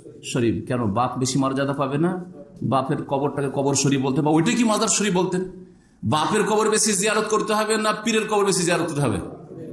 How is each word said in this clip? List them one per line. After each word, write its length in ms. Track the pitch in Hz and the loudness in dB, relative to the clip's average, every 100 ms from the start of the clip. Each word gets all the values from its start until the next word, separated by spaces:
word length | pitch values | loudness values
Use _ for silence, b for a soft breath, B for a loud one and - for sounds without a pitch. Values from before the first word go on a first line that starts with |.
| - - - | -20 -16 -6
শরীফ। 360 | 135 117 85 - | 0 0 0 -2
কেন, 240 | 123 110 | -2 0
বাপ 260 | 104 123 120 | 0 -2 0
বেশি 200 | 127 143 | -2 0
মর্যাদা 340 | 135 135 139 | 0 0 -2
পাবে 260 | 139 131 143 | -2 -2 0
না? 260 | 175 180 - - - - | 0 -2 -8 -16 -18 -6
বাপের 420 | 117 135 131 156 | -2 0 0 -2
কবরটাকে 440 | - 139 143 143 139 | -2 -2 -2 -2 -4
কবর 200 | 139 139 | 0 0
শরীফ 260 | 135 143 135 | 2 2 2
বলতে, 200 | 131 135 | 2 2
বা 100 | 147 | 4
ওইটা 220 | 156 170 | 4 4
কি 120 | 240 | 2
মাজার 240 | 226 208 220 | 2 2 2
শরীফ 260 | - 202 | 0 2
বলতেন? 360 | 180 180 180 185 - - B B B | 2 0 -2 -4 -10 -20 B B B
বাপের 380 | 110 151 160 214 | -2 0 2 2
কবর 280 | 196 214 214 | 2 2 2
বেশি 220 | 214 214 | 2 2
জিয়ারত 360 | 185 214 208 214 | 2 2 0 2
করতে 260 | 208 - | 0 0
হবে 220 | 214 214 220 | 0 0 0
না 160 | 214 | 0
পীরের 360 | 208 233 220 208 | -2 0 0 2
কবর 160 | 214 | 2
বেশি 180 | 196 175 | 2 2
জিয়ারত 260 | 170 170 - | 2 0 0
করতে 120 | 143 | 0
হবে? 180 | 135 98 - - - - - | 0 0 -4 -12 -16 -14 -14